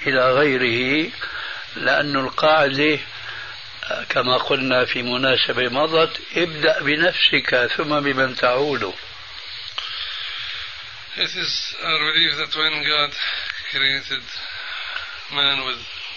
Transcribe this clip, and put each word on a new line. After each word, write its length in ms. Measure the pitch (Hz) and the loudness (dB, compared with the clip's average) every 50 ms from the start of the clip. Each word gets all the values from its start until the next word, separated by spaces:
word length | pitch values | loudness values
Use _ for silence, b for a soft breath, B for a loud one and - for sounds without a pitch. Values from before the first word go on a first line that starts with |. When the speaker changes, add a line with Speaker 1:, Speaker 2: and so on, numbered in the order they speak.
| - 147 | 0 2
Speaker 1:
إلى 260 | 135 131 127 131 127 | 4 6 6 6 6
غيره، 760 | 135 151 147 131 127 127 120 113 120 127 127 139 156 165 233 - - B B B B B B B B B B B | 6 6 4 4 4 2 2 2 2 2 2 2 2 0 -2 -4 -8 B B B B B B B B B B B
لأن 400 | - - 127 139 147 147 147 143 | -4 0 2 2 2 2 2 0
القاعدة 840 | 135 131 131 - - - 156 156 156 147 139 135 139 147 156 151 143 - - B B B B B B B B B B B B - - - - - - - - | 0 0 -2 0 2 4 6 6 6 6 4 4 4 2 4 2 0 -2 -8 B B B B B B B B B B B B -14 -10 -6 -6 -4 -4 -4 -2
كما 280 | - 135 123 123 127 127 | 0 0 2 4 2 2
قلنا 480 | - - 143 135 131 131 127 127 123 | 2 2 0 2 2 2 4 4 4
في 160 | - - 131 | 2 0 -2
مناسبة 680 | 120 123 123 123 135 131 127 117 - - 127 120 127 123 | -2 -2 0 2 2 4 4 4 2 2 0 0 0 0
مضت: 500 | 120 135 151 160 160 160 160 151 - - - - - | 2 2 2 4 4 4 4 4 2 -2 -10 -4 -2
"ابدأ 440 | - 170 170 156 151 147 160 156 - | 0 0 0 0 2 4 4 4 4
بنفسك 920 | 147 139 147 151 170 180 - - - - - 143 123 - 135 127 120 117 - - | 2 2 2 4 4 4 4 4 4 4 4 4 2 4 4 4 4 2 2 0
ثم 220 | 165 147 151 147 | 0 2 2 2
بمن 360 | 143 143 135 131 131 127 127 | 2 2 2 2 2 0 2
تعود". 580 | - - 123 123 131 143 151 139 123 110 95 90 - - - - - - - - - - - - - - - - B B B B B B B B B B B B B B B B B B B B B B B B B B B - - | 2 2 4 4 4 2 2 0 0 -2 -4 -4 -6 -10 -12 -14 -14 -14 -14 -14 -14 -14 -12 -12 -12 -12 -10 -8 B B B B B B B B B B B B B B B B B B B B B B B B B B B -6 -4
Speaker 2:
It 180 | 185 - - | -4 -4 -4
is 400 | 185 170 147 - - - - - - - | -4 -4 -4 -4 -4 -4 -6 -8 -6 -2
our 160 | 170 160 151 | 0 0 0
belief 340 | 151 156 156 165 165 156 143 147 | 2 2 2 4 4 2 2 0
that 180 | 156 147 156 | -4 -4 -2
when 280 | 156 156 156 156 151 143 | 0 0 0 0 0 -2
God 280 | 147 151 151 147 143 - - B B B B B B B B B - | 0 0 2 0 0 -2 -4 B B B B B B B B B -6
created 520 | - 139 135 135 135 135 127 - 135 131 123 - - - B B B B B B B B B B B B B B B B B B | -2 0 2 2 0 0 -4 -4 -6 -6 -6 -8 -12 -12 B B B B B B B B B B B B B B B B B B
man 340 | 147 143 143 139 139 135 131 | -2 0 0 2 0 0 -2
with 160 | 127 123 117 - - - - - - - | -4 -6 -6 -8 -12 -12 -12 -12 -12 -12